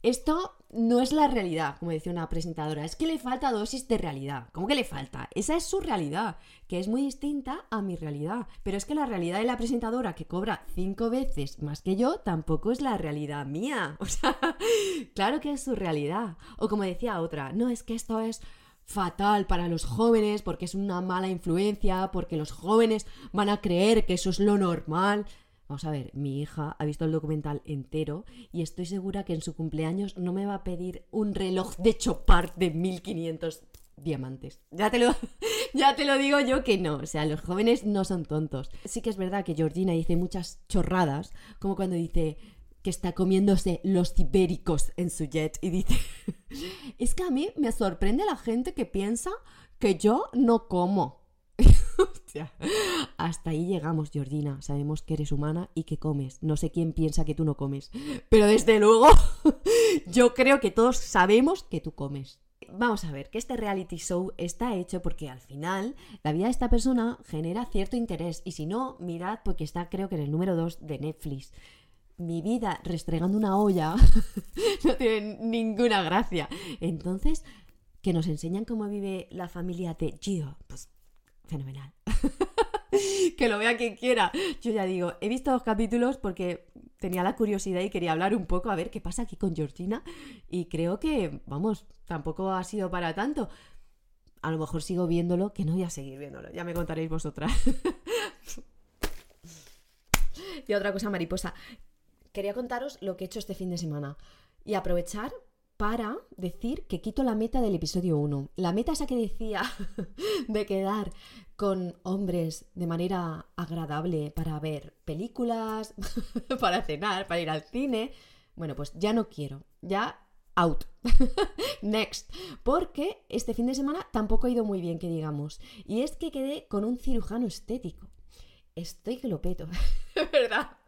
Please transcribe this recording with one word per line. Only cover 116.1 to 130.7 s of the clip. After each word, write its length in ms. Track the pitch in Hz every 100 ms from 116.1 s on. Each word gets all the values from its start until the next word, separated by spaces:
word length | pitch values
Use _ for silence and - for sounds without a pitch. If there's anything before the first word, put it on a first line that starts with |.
| - - 240 - 254
para 240 | 202 180
cenar, 440 | - 147 208 185 196
para 140 | 170
ir 80 | 160
al 140 | 156
cine. 480 | - 240 277 220 233 - - - _ -
Bueno, 200 | 160 139
pues 180 | 143 165
ya 180 | 208
no 160 | 226 214
quiero. 340 | - 139 135 - _
Ya 440 | 180 196 240 - _ - _ -
out. 300 | 170 151 - -
<laughs> 800 | 240 - 254 - 403 - 508 587
Next. 500 | 208 427 415 - - - 370 262
Porque 600 | - 302 359 - 330 - _
este 240 | - -
fin 120 | 226 240
de 100 | 269
semana 320 | 277 330 -
tampoco 360 | 226 214 220 254
ha 40 |
ido 120 | 240
muy 180 | 214 196
bien, 180 | 170 165
que 100 | 175
digamos. 500 | 165 156 147 151 - - - -
Y 160 | 214
es 140 | 294 -
que 160 | 330
quedé 360 | 277 269 294 -
con 180 | 202 214
un 120 | 247
cirujano 500 | - 240 180 226 233
estético. 640 | - - 247 185 - - - - - - _ _ -
Estoy 420 | 175 - - 254
que 100 | 254
lo 140 | 160
peto, 260 | 180 175 165 175 - - - -
<laughs> 160 | 311
¿verdad? 460 | 294 233 220 -